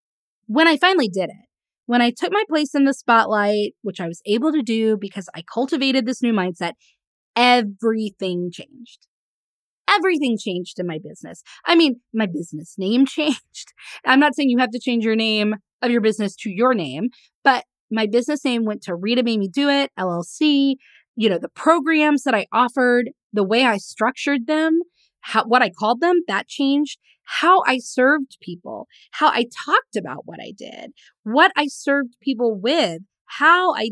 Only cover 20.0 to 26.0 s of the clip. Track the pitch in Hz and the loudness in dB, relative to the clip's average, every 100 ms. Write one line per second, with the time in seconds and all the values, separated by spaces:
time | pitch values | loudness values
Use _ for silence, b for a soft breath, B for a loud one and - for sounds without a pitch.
20 | 185 175 170 - 302 285 277 262 b b | -4 -4 -6 0 2 4 2 -2 b b
21 | b - 214 170 - - 320 339 285 311 | b -2 0 0 -6 -2 2 2 2 2
22 | 302 294 277 220 - 220 247 262 247 247 | 2 2 0 -2 0 -2 0 2 2 2
23 | 233 - _ 208 190 226 254 202 - - | 0 -8 _ -2 0 2 2 0 -6 -2
24 | 226 - - 285 226 311 320 330 349 _ | -2 -2 -2 -2 0 0 2 0 -2 _
25 | _ _ - 220 226 247 220 - 214 240 | _ _ -4 -4 2 2 2 0 0 2